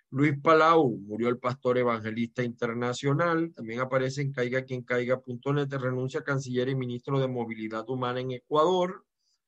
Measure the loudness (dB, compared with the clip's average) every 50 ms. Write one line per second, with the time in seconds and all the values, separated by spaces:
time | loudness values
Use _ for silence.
0 | _ -6 0 2 2 2 2 2 4 6 6 8 8 8 6 6 6 4 0 -2
1 | -6 -8 -4 0 0 0 0 0 -2 -4 -4 0 0 2 2 4 2 2 0 0
2 | -2 -4 -2 -2 -4 -4 -2 -4 -4 -4 -4 -4 -4 -4 -2 -2 -2 -2 -4 -2
3 | 0 0 2 2 2 2 2 0 -2 -4 -6 -12 -10 -8 -4 -4 -2 0 0 0
4 | 0 0 -2 -4 -4 -4 -2 -2 -2 0 0 -2 -2 -4 -8 -8 -4 -2 0 0
5 | 2 0 0 -2 -2 -10 -10 -6 -2 0 0 0 0 -2 -4 -4 -2 -2 -2 -2
6 | -4 -4 -4 -6 -4 -2 -2 -2 -2 -2 0 0 0 0 0 -2 -4 -4 -6 -6
7 | -4 -2 0 0 0 0 -2 -4 -4 -4 -6 -8 -6 -6 -6 -6 -6 -4 -4 -2
8 | -2 -2 -2 -4 -4 -6 -8 -8 _ 0 2 4 4 4 4 2 0 0 -4 -10
9 | _ _ _ _ _ _ _ _ _